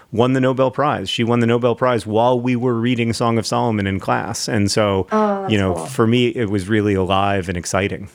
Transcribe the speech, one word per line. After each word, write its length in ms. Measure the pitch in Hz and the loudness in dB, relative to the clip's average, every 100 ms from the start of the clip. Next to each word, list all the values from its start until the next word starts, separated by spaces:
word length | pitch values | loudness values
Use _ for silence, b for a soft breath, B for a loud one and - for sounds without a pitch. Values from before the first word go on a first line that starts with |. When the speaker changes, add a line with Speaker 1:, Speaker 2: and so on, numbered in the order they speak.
| B | B
Speaker 1:
won 240 | 104 127 | 0 2
the 60 | 131 | 2
Nobel 280 | 127 127 131 | 2 2 0
Prize. 380 | - 147 101 95 | 0 -2 -2 -4
She 160 | - | -2
won 160 | 113 120 | 0 2
the 60 | 117 | 2
Nobel 280 | 120 120 | 2 0
Prize 320 | 113 127 120 110 | 0 0 0 0
while 320 | 107 123 123 | 2 2 2
we 160 | 127 | 0
were 200 | 120 127 | 0 0
reading 400 | 117 120 120 117 | 0 0 0 0
Song 240 | - 117 113 | 0 0 0
of 80 | - | 0
Solomon 400 | 120 120 107 98 | -2 0 0 -2
in 120 | 95 | -2
class. 480 | - 123 78 - - | -2 -2 -4 -6 -4
And 240 | 117 98 | 0 0
so, 360 | 226 208 196 185 | 2 2 0 0
Speaker 2:
Oh, 300 | 214 208 196 | 0 0 -2
that's 100 | 190 | 0
Speaker 1:
you 60 | 104 | 0
know, 140 | 95 | 0
Speaker 2:
cool. 120 | 82 80 | -2 -4
Speaker 1:
for 200 | 131 113 | 0 2
me, 220 | 123 120 | 2 2
it 220 | 127 104 | 0 -2
was 180 | 101 92 | -2 0
really 240 | 107 104 | 0 2
alive 560 | 95 92 95 101 101 90 | 2 2 2 2 0 -2
and 80 | 87 | -6
exciting. 520 | - 95 98 87 101 | -4 -2 -2 -4 -12